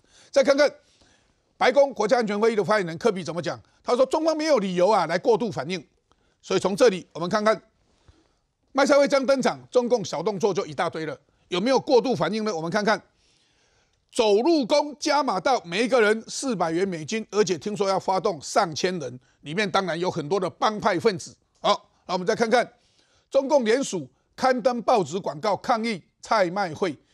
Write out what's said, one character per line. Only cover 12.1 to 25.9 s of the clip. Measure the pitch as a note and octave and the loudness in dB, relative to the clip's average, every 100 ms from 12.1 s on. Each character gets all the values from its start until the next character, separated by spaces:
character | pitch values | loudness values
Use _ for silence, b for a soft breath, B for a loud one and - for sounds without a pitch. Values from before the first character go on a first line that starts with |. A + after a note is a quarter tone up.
| F#3+ | 0
反 | E3 | -2
应 | A3 | -2
呢？ | G#3+ | -4
我 | E3 | -4
们 | E3 | -4
看 | G#3 | -2
看 | G#3 G#3 - _ _ _ _ _ _ _ _ _ _ | 0 0 -4 _ _ _ _ _ _ _ _ _ _
走 | - A3 G3+ | 0 4 4
路 | E4 D#4+ A3+ | 4 2 2
工 | D4 D4+ C#4 | 0 0 -4
加 | D4+ C#4+ | -2 0
码 | C4+ F#3+ | 0 -2
到 | C#4+ A#3 | 0 -2
每 | E3+ F3+ A#3 | -2 -2 2
一 | |
个 | B3 | 4
人 | G#3 A3 - | 4 2 -4
四 | - C4+ | -8 -6
百 | F#3+ E3+ | -2 -2
元 | E3 G3 | -2 -2
美 | E3+ D3+ | -4 -6
金， | A3 - | -8 -2
而 | G3 | 0
且 | G3 E3 | 0 -2
听 | G#3 G#3 | -4 -2
说 | G3 | -2
要 | F#3+ | 0
发 | - F#3+ | -2 -2
动 | G#3 D#3 | -2 -4
上 | - B3 F#3 D3+ | -2 0 0 0
千 | F#3 F#3 | -4 -4
人， | B2+ B2 _ _ | -8 -12 _ _
里 | C#3+ E3+ | -8 -4
面 | G3+ | -2
当 | F#3+ F#3+ | 0 -2
然 | D#3+ | -4
有 | F3+ | -4
很 | E3 C#3+ | -6 -4
多 | G3 | -4
的 | F3 | -4
帮 | - A#3+ G#3 | -2 -2 0
派 | G#3 F3 | 0 0
分 | A3 E3+ | 0 -2
子。 | - - _ _ | -8 -20 _ _
好， | F3 G#3 _ _ - | 0 0 _ _ -6
那 | |
我 | F#3 | -4
们 | F#3 | -2
再 | G#3+ | 0
看 | A3+ | 2
看 | A#3+ - _ _ _ _ _ _ | 2 0 _ _ _ _ _ _
中 | C4+ C4+ | -2 2
共 | D4 | 2
联 | A3 B3+ | 2 0
署 | - F#3 C3 _ _ - | 0 -6 -10 _ _ -2
刊 | B3+ B3+ | 0 2
登 | B3 A#3+ | 0 0
报 | C4+ B3 | 2 2
纸 | C#3+ F#3 | 0 -4
广 | - D3 | -6 -6
告 | G#3 F#3 | -4 -2
抗 | - A#3 | 0 -2
议 | A3+ | -2